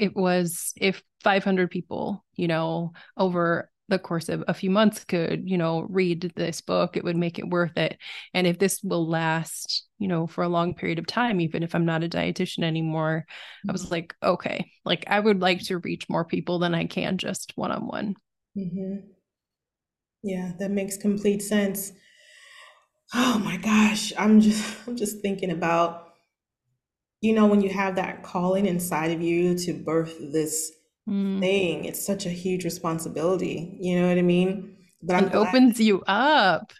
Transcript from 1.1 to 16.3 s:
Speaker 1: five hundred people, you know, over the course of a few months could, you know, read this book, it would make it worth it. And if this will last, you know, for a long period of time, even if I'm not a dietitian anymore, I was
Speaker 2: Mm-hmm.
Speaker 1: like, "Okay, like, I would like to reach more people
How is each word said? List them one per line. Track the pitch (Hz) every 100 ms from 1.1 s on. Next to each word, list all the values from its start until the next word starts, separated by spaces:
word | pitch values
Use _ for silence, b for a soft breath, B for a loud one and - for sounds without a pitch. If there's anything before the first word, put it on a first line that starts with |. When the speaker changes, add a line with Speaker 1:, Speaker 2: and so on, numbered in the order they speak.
| _
Speaker 1:
five | 220 196
hundred | 196 190 180
people, | 180 - - - 196 _
you | - 175
know, | 160 165 165 170 170 B -
over | 190 175 170 165 - _ -
the | 190
course | - 165 160
of | 160 165
a |
few | 175 190
months | 196 214 214
could, | - 175 165 165 180
you | 185
know, | 165 165 -
read | 185 180 170 175
this | - 170 170
book, | - 180 175 -
it |
would | 175 170
make | 175 170
it | -
worth | 175 170 -
it. | 160 - B B B
And | 180 180
if | 180
this | 190 -
will | 190 175 165
last, | 165 160 160 160 - - - - -
you | 196
know, | 170 165
for | -
a | 175
long | 170 170
period | 175 - 165
of | 165
time, | - 240 196
even | 165 165
if | 165 165
I'm |
not | 165 165
a | 170
dietitian | 170 165 175 180 -
anymore, | 165 160 160 160 156 160 160 B B B 202
I |
was | 190
Speaker 2:
Mm-hmm. | 185
Speaker 1:
like, | 170 175 -
"Okay, | - 175 - - - _ -
like, | 170 -
I | 202
would | 214 196
like | 180 185 -
to | 180
reach | 175 170 -
more | 165
people | 170